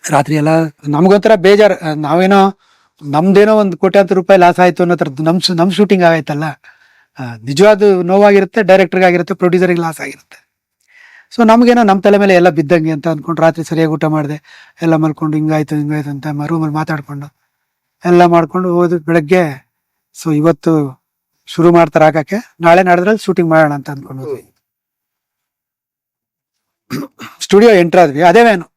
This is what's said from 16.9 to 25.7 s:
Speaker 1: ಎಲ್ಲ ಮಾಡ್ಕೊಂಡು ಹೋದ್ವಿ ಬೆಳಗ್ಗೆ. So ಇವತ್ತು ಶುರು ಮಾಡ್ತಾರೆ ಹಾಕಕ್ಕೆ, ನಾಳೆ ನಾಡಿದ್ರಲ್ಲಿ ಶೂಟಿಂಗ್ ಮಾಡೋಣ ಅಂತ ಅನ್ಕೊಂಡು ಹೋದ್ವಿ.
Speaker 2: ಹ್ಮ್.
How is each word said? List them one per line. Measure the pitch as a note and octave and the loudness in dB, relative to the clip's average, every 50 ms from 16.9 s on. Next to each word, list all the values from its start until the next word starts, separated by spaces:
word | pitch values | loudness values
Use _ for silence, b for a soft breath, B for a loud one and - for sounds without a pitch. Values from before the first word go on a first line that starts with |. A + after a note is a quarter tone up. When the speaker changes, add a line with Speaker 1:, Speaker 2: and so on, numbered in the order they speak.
| D#3+ D3 C#3 _ C#3+ C#3+ C#3 D3 _ _ _ _ _ _ _ _ _ _ _ _ _ _ _ | -8 -10 -10 _ -14 -16 -16 -16 _ _ _ _ _ _ _ _ _ _ _ _ _ _ _
Speaker 1:
ಎಲ್ಲ | F3 F3 F3 F3 | 0 2 2 4
ಮಾಡ್ಕೊಂಡು | F3 E3+ E3+ E3 D3 - F3+ F#3 F3+ F3 | 4 2 0 0 -2 -4 -6 -4 -2 -2
ಹೋದ್ವಿ | F3 F3 E3+ E3+ F3 | 0 0 -2 -2 -4
ಬೆಳಗ್ಗೆ. | D#3 D3+ E3 E3+ D#3 C#3+ F#3 F#3 F3+ D#3 C#3 C3+ _ _ _ _ _ _ _ _ _ _ _ | -4 -2 -2 -2 0 0 0 0 0 -2 -6 -12 _ _ _ _ _ _ _ _ _ _ _
So | - - D#3+ D#3 | -12 -6 -4 -4
ಇವತ್ತು | D3 D3+ E3 E3 - - E3+ E3 D#3 D3 C#3 C3 _ _ _ _ _ _ _ _ _ _ | 0 0 0 -2 0 -2 -2 -2 0 -2 -4 -8 _ _ _ _ _ _ _ _ _ _
ಶುರು | - - - E3 F3 | -18 -6 0 2 4
ಮಾಡ್ತಾರೆ | E3+ E3+ E3+ D#3+ - E3 D#3 | 4 4 2 2 2 2 2
ಹಾಕಕ್ಕೆ, | D#3 D3+ D#3+ D3+ _ - G#3 - _ _ _ | 2 2 -2 -6 _ -8 -8 -8 _ _ _
ನಾಳೆ | E3+ E3+ E3+ F3+ F#3+ | 2 2 4 4 4
ನಾಡಿದ್ರಲ್ಲಿ | F#3 F3 F3 F3+ F#3+ A3 G#3 - | 2 0 0 0 -2 -2 -2 -2
ಶೂಟಿಂಗ್ | - F#3 E3+ F3 E3 | -6 -2 -2 0 0
ಮಾಡೋಣ | D#3+ D#3+ D#3+ D3+ D3 | 2 2 2 0 -2
ಅಂತ | C#3+ C3 - | -6 -10 -12
ಅನ್ಕೊಂಡು | C#3+ C#3 C#3 - C3+ C3+ C3 | -14 -16 -16 -16 -16 -14 -12
ಹೋದ್ವಿ. | A#2 G#2+ A2+ | -12 -12 -14
Speaker 2:
ಹ್ಮ್. | F#2+ _ _ _ _ _ _ _ _ _ _ _ _ _ _ _ _ _ _ _ _ _ _ _ _ _ | -14 _ _ _ _ _ _ _ _ _ _ _ _ _ _ _ _ _ _ _ _ _ _ _ _ _